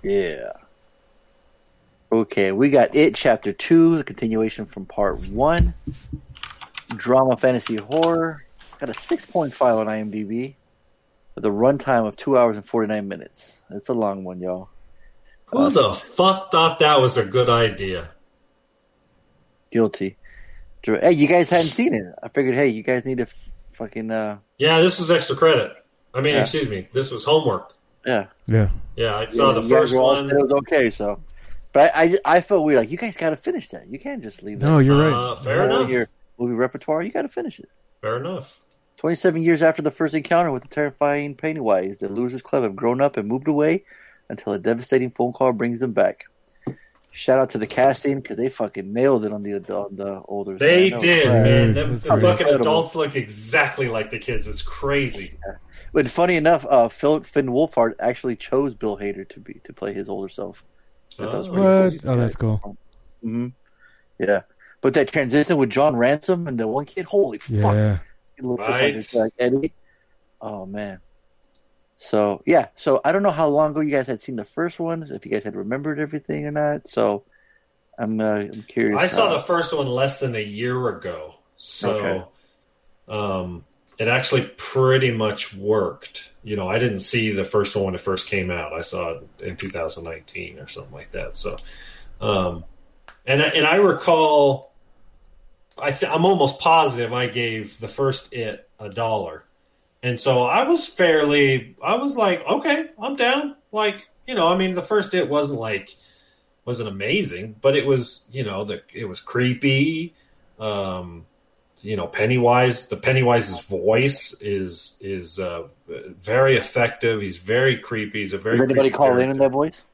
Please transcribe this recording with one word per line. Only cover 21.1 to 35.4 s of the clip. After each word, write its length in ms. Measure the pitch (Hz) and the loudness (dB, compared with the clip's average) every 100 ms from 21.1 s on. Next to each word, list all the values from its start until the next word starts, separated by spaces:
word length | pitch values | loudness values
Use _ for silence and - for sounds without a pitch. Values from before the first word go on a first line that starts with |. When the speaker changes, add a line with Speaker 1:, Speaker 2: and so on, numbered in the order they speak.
Speaker 1:
you 140 | 165 143 | 4 4
guys 220 | 175 165 | 4 4
hadn't 180 | 175 165 | 2 2
seen 260 | - 247 | 0 -2
it. 100 | 117 90 - | -2 -6 -14
I 60 | 117 | -6
figured, 260 | - 131 | -2 0
hey, 140 | 123 143 | 2 0
you 140 | 110 | 0
guys 220 | - 127 | -2 -4
need 140 | 131 127 | -2 -6
to 60 | |
f-, 260 | 117 - - - - | -6 -8 -18 -18 -20
fucking, 380 | - 110 - 110 | -14 -12 -10 -6
uh, 280 | 110 107 104 _ _ | -4 -6 -8 _ _
Speaker 2:
Yeah, 220 | 147 160 | 2 4
this 180 | 180 175 | 4 2
was 100 | 165 | 0
extra 240 | 170 - | 0 2
credit. 380 | - 160 135 - - _ _ _ | 2 4 4 0 -10 _ _ _
I 80 | 127 | -2
mean, 140 | 139 | 0
Speaker 1:
Yeah. 80 | 135 | 2
Speaker 2:
excuse 260 | 104 156 139 | 0 -2 -4
me, 200 | 98 92 | -6 -4
this 180 | 127 135 | -4 -4
was 140 | 117 | -6
homework. 480 | - 156 131 92 - _ _ _ 123 | 2 4 4 -2 -8 _ _ _ -2
Speaker 1:
Yeah. 200 | 117 98 _ - | -2 -2 _ 2
Speaker 3:
Yeah. 220 | 110 101 - - | 2 4 0 -6
Speaker 2:
Yeah, 220 | - 113 104 | -4 -4 -2
I 120 | 110 | -4
saw 180 | 120 135 | 2 4
Speaker 1:
Yeah, 60 | |
Speaker 2:
the 60 | 113 | 4
Speaker 1:
you 60 | 113 | 4
guys 80 | 131 | 4
Speaker 2:
first 140 | 131 | 6
Speaker 1:
were 60 | 127 | 4
all 140 | 127 | 4
Speaker 2:
one. 140 | 139 139 | 4 2
Speaker 1:
said 100 | 139 | 2
it 40 | |
was 100 | 135 | 4
okay, 380 | 143 - 156 120 | 2 2 2 2
so. 300 | - 104 101 - - - - - | 0 -6 -6 -12 -18 -12 -12 0
But 180 | 139 156 | 6 6
I, 220 | 151 165 190 | 6 4 4
I 160 | - 170 | 4 2
felt 240 | 170 196 | 4 2
weird. 140 | 151 135 | 4 4
Like, 100 | 113 | 2
you 60 | - | -4
guys 180 | 233 - | -8 -4
gotta 180 | 165 156 | -4 -4
finish 320 | - 359 - | -4 -6 -8
that. 180 | - - | -16 -16
You 100 | - | -14
can't 240 | 277 277 | -12 -12
just 200 | 117 - | -12 -14
leave 160 | 98 107 | -12 -2
Speaker 3:
No, 160 | 139 156 | 4 6
Speaker 1:
that 60 | |
Speaker 3:
you're 120 | 135 143 156 | 8 6 6
right. 20 | |
Speaker 2:
Uh, 240 | 135 - | 2 -2
fair 320 | - | -6